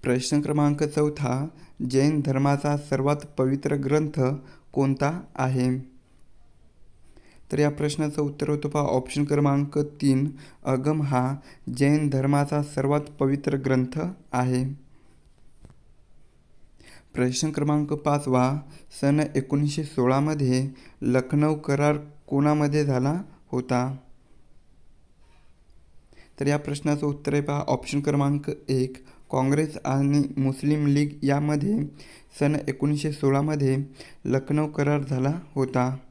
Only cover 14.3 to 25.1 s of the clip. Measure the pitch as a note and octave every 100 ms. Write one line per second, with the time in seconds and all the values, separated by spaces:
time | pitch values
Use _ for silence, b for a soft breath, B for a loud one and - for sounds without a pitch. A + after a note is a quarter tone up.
14.3 | B2 B2+ B2+ C3 C#3+ - b b b -
15.3 | - - - - - - - - - -
16.3 | _ _ - - - B B B - B2+
17.3 | B2+ D#3 D3+ D3 D3+ D3 D3+ D3+ D3 C#3+
18.3 | B2+ B2+ C#3+ - B B - C#3 D3 D3
19.3 | C#3+ C3+ C#3+ D3 D3 C#3+ - B2 C3 D3+
20.3 | D3+ C3+ B2+ C3+ B B B A#2 B2+ B2+
21.3 | D3 D3+ D3+ D3+ C#3 D3 D3 - - -
22.3 | C#3 D3 D3+ D3 D3 D3 B2+ C3 E3+ G3+
23.3 | B - B2+ B2+ B2 B2+ C3+ - - _
24.3 | - - - _ - - - -